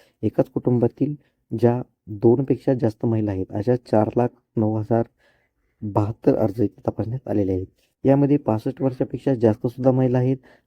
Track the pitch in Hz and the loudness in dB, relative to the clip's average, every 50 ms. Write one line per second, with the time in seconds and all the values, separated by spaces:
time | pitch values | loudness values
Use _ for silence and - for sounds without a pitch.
0 | _ _ _ - 113 107 - - 135 - - 127 - 127 123 117 117 120 - - | _ _ _ -6 -6 -4 -2 -2 -4 -2 -4 -4 -2 0 0 2 0 -2 -2 -2
1 | 143 143 147 - _ _ _ _ _ - 120 110 120 120 120 123 - _ _ _ | -4 -4 -4 -10 _ _ _ _ _ -10 -4 2 2 2 2 0 -6 _ _ _
2 | _ - 107 101 117 117 127 139 135 - 127 - - 143 135 117 - 110 - - | _ -14 -10 0 2 2 4 2 2 -2 -2 -2 0 -2 -2 0 -2 -4 -4 -2
3 | - 117 113 110 107 104 95 92 95 - - 107 101 123 127 123 _ - - 107 | -2 -2 -2 0 -2 -2 -4 -4 -6 -6 -6 -4 0 0 0 -2 _ 0 2 2
4 | 107 110 - 123 120 123 _ _ _ _ - 117 107 107 110 110 107 - 117 113 | 2 2 0 -2 -2 -2 _ _ _ _ -4 -2 -2 0 -2 -4 -2 0 0 0
5 | 117 - _ _ _ _ _ _ _ _ _ _ _ _ _ - 110 104 95 107 | 0 -2 _ _ _ _ _ _ _ _ _ _ _ _ _ -12 -12 -4 -2 0
6 | 104 104 113 _ - 139 127 - 110 104 95 113 104 98 _ - - 113 - - | -2 -2 -4 _ 2 2 2 2 0 -2 0 -2 -2 -2 _ -6 -8 -8 -6 -6
7 | 104 113 123 135 - 104 104 107 98 95 95 92 95 - _ _ _ _ _ _ | -6 -6 -6 -8 -6 -4 -2 -2 0 0 -2 -4 -6 -10 _ _ _ _ _ _
8 | - 135 139 143 143 135 147 143 - - 110 110 - 139 131 - 135 131 127 - | 2 2 4 4 4 2 0 0 0 -2 -2 -2 -4 -8 -6 -4 -4 -4 -2 -4
9 | 139 - - 120 - 143 135 113 117 110 107 - - 123 - 127 123 131 127 131 | -6 -6 -6 -6 -2 -2 0 2 2 2 2 2 -4 -8 -6 0 0 2 2 2
10 | 131 123 123 127 123 131 135 131 _ - _ _ _ | 2 2 2 2 0 0 -2 -4 _ -20 _ _ _